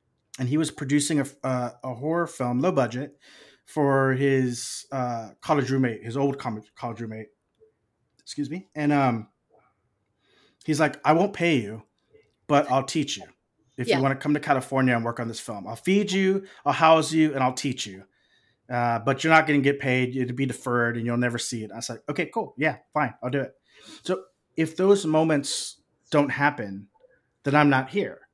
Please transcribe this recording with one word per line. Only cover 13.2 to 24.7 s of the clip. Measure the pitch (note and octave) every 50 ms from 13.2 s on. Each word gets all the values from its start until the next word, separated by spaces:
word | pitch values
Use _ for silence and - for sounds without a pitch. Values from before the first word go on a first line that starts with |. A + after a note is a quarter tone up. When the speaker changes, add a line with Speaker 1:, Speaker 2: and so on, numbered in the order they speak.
| - - _ _ _ _ _ _ _ _ -
Speaker 1:
If | - A#2+
Speaker 2:
Yeah. | A#3 F#3+
Speaker 1:
you | C3+ C3+
wanna | C3+ E3
come | D#3+ - D3+ D3
to | C#3+
California | - D3+ C#3+ C3 B2+ - C3+ C3 C3 B2+ B2
and | A#2 A2+
work | A#2 A#2 -
on | A#2+
this | A2+ A2+ -
film, | - - A2 G2+ F2+
I'll | G2+ A2+
feed | - - F3+ F#3+ G3+ G#3 E3+
you, | F3+ G3 F#3+ F#3+ G3 G3 G3 - - - -
I'll | C#3+ C3+
house | - E3 D#3+ D#3+ D#3+ D3 C#3
you, | D#3 D#3+ D#3 D3+ C#3
and | C3+ C3
I'll | C3 C3
teach | - - C#3 A#2+ - -
you. | G#2 F#2 F#2+ - _ _ _ _ _ _ _ _ _ _ _ _
Uh, | - B2 B2 A#2+ A#2+ A#2 A2
but | G#2+ A2+ A2+ - -
you're | D#3+ D#3+
not | D#3+ D3+
gonna | D3+ D3 C#3+
get | C3 C#3 C#3 C#3
paid. | - C3+ B2+ B2+ B2+ B2+ B2
It'll | C3+ B2+ B2 B2
be | C3 C3+
deferred, | C3 B2 - - C3 A#2+ A#2+ A#2 A#2 A#2
and | A#2+ A2+
you'll | A#2+ A#2+
never | A#2+ B2 A#2+ A#2
see | A#2 - - B2+ A2+ A2
it." | G2+
I | F#2+
was | A#2 - -
like, | A#2+ - - -
"Okay, | C#3+ - E3 D3+ -
cool. | A#3 F#3 C3 -
Yeah, | - D3 D#3 B2 - _ _ -
fine. | D3+ D3 A#2+ A2 -
I'll | - B2
do | B2+ C#3
it." | B2+ - - _ _ _ _ - - - - - -
So | - F#3 F#3 - _ _ _ _ _ -
if | - D#3+ D#3